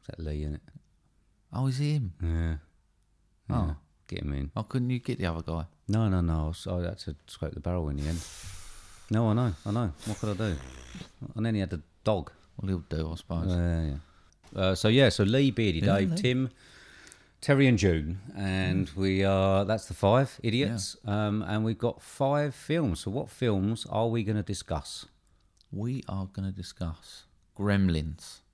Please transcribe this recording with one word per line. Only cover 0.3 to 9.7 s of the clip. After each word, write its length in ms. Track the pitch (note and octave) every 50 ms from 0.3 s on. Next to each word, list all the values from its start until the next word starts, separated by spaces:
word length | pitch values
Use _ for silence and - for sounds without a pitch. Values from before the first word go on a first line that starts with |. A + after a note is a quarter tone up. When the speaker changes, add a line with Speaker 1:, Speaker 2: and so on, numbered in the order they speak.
| D2+ D2+ D2+
Speaker 1:
innit? 140 | D2+ D2 D2 _ - - - _ _ _ _ _ _ _ _ _ _ _ _ _ _ -
Speaker 2:
Oh, 140 | A#2+ C3 C3+
is 100 | B2+ C3
he 160 | D3 D3 D3+
him? 200 | D3+ B2+ F#2+ E2+ - F2
Speaker 1:
Yeah. 1300 | E2 E2 E2 E2 E2 D#2+ D2+ - _ _ _ _ _ _ _ _ _ _ _ _ _ _ _ _ - F#2
Speaker 2:
Oh. 100 | E2 - D#2+
Speaker 1:
Yeah. 60 | D2+ D2 _ _ _ _ _ _
Get 120 | F2 F2 -
him 100 | D2 C#2+
in. 180 | C#2 C#2 D2 -
Speaker 2:
Oh, 80 | - A2
couldn't 260 | - - C3 B2 B2
you 100 | B2+ B2
get 200 | - - A#2+ -
the 60 | - F2
other 140 | E2 E2 E2
guy? 220 | - E2 E2 D#2 - _ _ _ -
Speaker 1:
No, 220 | G2+ A2 A2+ G#2
no, 120 | F#2+ F2+
no. 240 | F2 E2+ E2 D#2+ D#2
I 20 | D#2
was, 200 | D#2+ - - F#2+
I 140 | F#2 F2
had 160 | F2 E2+ G2+ -
to 160 | - - D2+ - _ -
scrape 260 | - - - D2+ -
the 60 | -
barrel 300 | D2+ F2 F2 F2+ E2 D2+
in 80 | C#2+ C#2+
the 100 | C#2+ D2+
end. 120 | E2 E2+ D#2+ - - - - - - - - - - - - - - - - -
No, 180 | G#2 A2 A#2+ A2
I 40 | G#2
know, 200 | A2+ B2+ A#2+ E2+ - -
I 60 | G#2